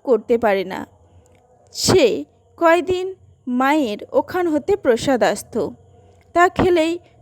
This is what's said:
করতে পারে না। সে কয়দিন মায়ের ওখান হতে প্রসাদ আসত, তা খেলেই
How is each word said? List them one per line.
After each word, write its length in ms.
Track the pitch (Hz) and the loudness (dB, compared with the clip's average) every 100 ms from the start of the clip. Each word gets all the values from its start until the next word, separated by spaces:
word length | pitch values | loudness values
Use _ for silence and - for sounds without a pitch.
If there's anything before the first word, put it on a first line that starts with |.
করতে 340 | 285 220 240 233 | 0 -2 0 0
পারে 260 | 233 196 | 0 -2
না। 240 | 180 - - _ _ _ _ _ _ _ _ | -4 -10 -14 _ _ _ _ _ _ _ _
সে 540 | - - 370 240 247 294 _ _ - | -6 0 4 2 0 -8 _ _ -2
কয়দিন 580 | 330 349 359 359 381 381 _ _ - | 2 2 0 -4 -6 -10 _ _ -6
মায়ের 500 | 247 269 311 240 208 - | -2 0 0 -2 -6 -6
ওখান 360 | 269 294 359 349 | -4 -2 -2 -2
হতে 280 | 302 - 403 | -2 -2 -2
প্রসাদ 480 | 285 233 - 247 | 0 0 0 0
আসত, 460 | 190 208 - 226 151 247 _ _ _ _ _ | 0 -2 -6 -6 -6 -8 _ _ _ _ _
তা 160 | 339 359 | 2 2
খেলেই 500 | - 359 339 330 339 _ _ | 2 2 2 0 -4 _ _